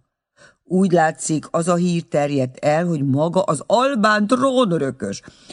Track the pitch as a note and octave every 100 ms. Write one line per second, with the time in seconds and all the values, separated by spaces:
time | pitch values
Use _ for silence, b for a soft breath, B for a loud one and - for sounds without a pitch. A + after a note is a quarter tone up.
0 | _ _ _ b b b - F#3 F#3+ E3+
1 | D#3+ D#3+ - D#3 - D#3+ E3 F3 F3+ E3+
2 | D#3+ D3+ C#3+ C#3+ B2+ - D3 D3+ F3 D#3
3 | C#3 C3+ E3 F3+ - C3+ - G#3+ C4+ B3+
4 | G#3+ G#3 G#3 B3+ C4+ B3+ A#3 D#3+ C3+ A#2
5 | G2+ G2+ B B B